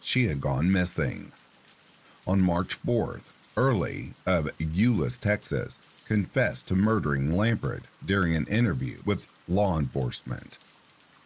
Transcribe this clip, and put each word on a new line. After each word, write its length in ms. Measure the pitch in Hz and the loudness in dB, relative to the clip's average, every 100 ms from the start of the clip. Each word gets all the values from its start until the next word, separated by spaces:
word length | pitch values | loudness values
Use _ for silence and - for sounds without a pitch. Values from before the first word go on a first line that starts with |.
she 280 | - 131 113 | -4 0 0
had 120 | 71 | 0
gone 300 | 69 65 85 | -2 0 2
missing. 640 | 95 90 - 69 50 50 - - - - - - - - - - | 2 0 -2 -4 -4 -12 -20 -20 -20 -20 -20 -20 -20 -20 -10 0
On 120 | 98 | 2
March 340 | 92 87 90 | 4 2 -2
fourth, 600 | - 123 117 78 - - - - - | -4 -2 0 0 -6 -14 -20 -6 0
Early 560 | 131 107 67 50 - - | 2 2 0 -4 -10 -6
of 320 | - 87 73 - | 0 2 0 -2
Euless, 600 | 78 85 120 107 65 - | -2 2 4 4 0 0
Texas, 600 | 101 104 - 67 - - - - - | 0 0 0 -4 -4 -10 -18 -16 -2
confessed 600 | 107 92 135 113 67 - | 0 2 0 0 -2 -2
to 80 | 92 | 2
murdering 560 | 107 110 76 69 69 | 2 2 0 0 0
Lampert 500 | 87 117 110 67 50 - - 78 | 2 2 0 -4 -6 -12 -10 -2
during 300 | 98 87 82 | 2 2 0
an 100 | 69 | 0
interview 520 | 107 120 69 65 - | 2 2 0 -4 -4
with 220 | 98 101 - - - | -4 -4 -6 -16 -2
law 280 | 92 104 80 | 0 2 0
enforcement. 800 | 67 71 62 - 65 62 - - - - - - - - | -2 -2 -4 -6 -10 -10 -12 -20 -20 -20 -20 -20 -20 -20